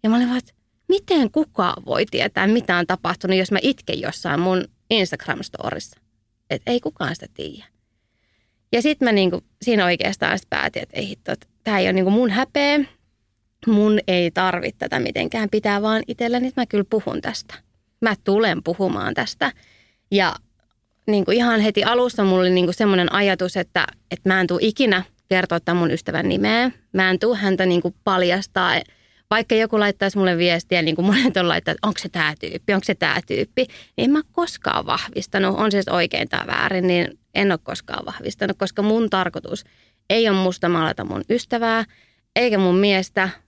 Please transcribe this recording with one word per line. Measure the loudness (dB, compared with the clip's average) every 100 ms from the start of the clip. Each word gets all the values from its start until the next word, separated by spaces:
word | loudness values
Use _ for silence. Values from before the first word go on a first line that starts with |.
Ja | 2
mä | 2
olin | 2
vaan, | -2
että | -6 _ _ _ _
miten | -2 2 2 2
kukaan | 0 -2 0 -2 -2 -4
voi | -2 0
tietää, | -2 -2 0 2
mitä | 2 2 0
on | 0
tapahtunut, | -2 -2 -4 0 0
jos | 2
mä | 0
itken | 0 -2 -6 -6
jossain | -6 -8 -4 0
mun | 2 0 -2 _ _
Instagram-storissa? | 0 0 -4 -8 -8 -8 -8 -6 -6 -10 -20 _ _ _ _ _
Et | -8 -2
ei | -2
kukaan | -4 -6 -6
sitä | -6 -12
tiedä. | -14 -14 -14 -20 _ _ _ _ _ _ _ _ _ _
Ja | 0
sit | 0 2
mä | 2
niinku | 4 2 -2 _ _
siinä | 0 2
oikeastaan | 2 0 -2 0 0 -2
sit | -2
päätin, | -4 -4 -6
että | -10 -8
ei | -8
hitto, | -10 -10
että | -10 _ _
tää | -4 0
ei | 2
oo |
niinku | 2 2
mun | 2 2
häpeä. | 0 -2 0 2 0 -2 _ _ _ _ _ _ _ 0
Mun | 4 4 2 2
ei | 0 0
tarvi | 0 0 0 -4 -6
tätä | -6 -2
mitenkään | -2 -4 -4 -4 -2
pitää | 0 0 0
vaan | 0 -2 -4
itselleni, | -6 -2 -2 -2
että | -4
mä | -2
kyllä | -2 0
puhun | -2 -2 -6
tästä. | -6 -10 -14 -20 _ _ _ _
Mä | -2 -2
tulen | 0 2 2 0
puhumaan | -4 -2 -2 -2 -4
tästä. | -4 -6 -4 -6 -6 _ _ _ _ _
Ja | 0 2 -2 _ _ _ _ _ _ 0
niinku | 0 2
ihan | 2 4 2
heti | 2 0
alussa | 0 2 0 0
mulla | 2 4
oli | 4
niinku | 4 2
semmonen | 2 2 2 2
ajatus, | 2 0 0 -2 -4
että, | -4 -2 -4 -8 _
että | -4 0
mä | 2
en | 2
tuu | 0
ikinä | 0 2 2 2 -2 _ _
kertoa | 0 0 -2
tän | 0 0
mun | 0
ystävän | -2 -4 -4 -2
nimeä. | 0 2 2 0 -4 _
Mä | 0 2
en | 2
tuu | 0
häntä | 0 0 2 2
niinku | 2 0 -4
paljastaa. | -2 0 2 0 -2 -2 0 0 -4 _ _ _ _
Vaikka | -2 2
joku | 0 2 2
laittaisi | 0 0 -2 2
mulle | 2 4
viestiä, | 2 2 0 0
niin | 0 2
kuin | 2
monet | 4 2 2
on | 2
laittanut, | 0 -2 -4
että | -4
onko | -4
se | -6
tää | -2 -2 -2
tyyppi, | -10 -8 -2
onko | -2
se | 0
tää | -2 0 -2 -4
tyyppi, | -4 -2 -2 -4 -6 -16 -2
niin |
en | 0
mä | 0 -2
koskaan | -4 -6 -4 -4 -4 -2
vahvistanut, | -4 -4 -10 -6 -2 0 0
on | 0
se | 0
sitten | 0
oikein | 0 0 -2 -4
tai | -4 -4
väärin, | -2 -2 0 0
niin | 0 -2 -6 _
en | -2 0
oo | 0
koskaan | -4 -12 -8 -10 -10
vahvistanut, | -10 -10 -6 -6 -4
koska | -6 -2
mun | 0 0 0
tarkoitus | 0 -2 -6 -10 -12 -12 _ _ _ _
ei | 2 4
ole | 2
mustamaalata | 2 0 0 0 0 -2
mun | -6 -8 -2
ystävää | -4 -2 -2 0 0 -4 _ _ _ _ 0
eikä | 2 4
mun | 4 4
miestä | 4 2 0 -2 -2 -4